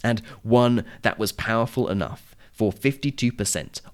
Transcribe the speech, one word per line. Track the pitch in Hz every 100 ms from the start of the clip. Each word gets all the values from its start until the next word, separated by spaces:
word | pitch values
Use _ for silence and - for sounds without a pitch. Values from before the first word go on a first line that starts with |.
and | 120 113 - -
one | 113 120 123 120 - -
that | 113 -
was | 110
powerful | - 113 113 117 131 -
enough | 98 71 - - - -
for | - 107
fifty-two | - 135 139 147 - 120
percent | - 104 80 65 - -